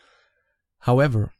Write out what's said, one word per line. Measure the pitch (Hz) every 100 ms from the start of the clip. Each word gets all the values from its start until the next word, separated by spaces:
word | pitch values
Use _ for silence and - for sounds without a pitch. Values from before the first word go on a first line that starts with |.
| _ _ _ _ _ _ _ _
However, | - 123 143 110 101 -